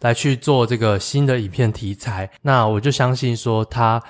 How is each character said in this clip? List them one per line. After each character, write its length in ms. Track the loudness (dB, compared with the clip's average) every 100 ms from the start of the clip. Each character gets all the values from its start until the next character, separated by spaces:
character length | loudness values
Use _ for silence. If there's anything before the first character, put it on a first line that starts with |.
来 140 | 0
去 200 | 0 0
做 320 | 0 2 2 2
这 120 | 0
个 200 | 0 0
新 280 | -2 0 2
的 120 | 0
影 120 | -2
片 200 | 0 0
题 240 | -2 -6
材。 340 | -8 -8 -8 -8 -6
那 260 | 0 2 4
我 140 | 2
就 100 | 0
相 240 | 0 0
信 220 | 0 -2 -2
说， 260 | -2 -2 -2
他 360 | 0 0 0 -4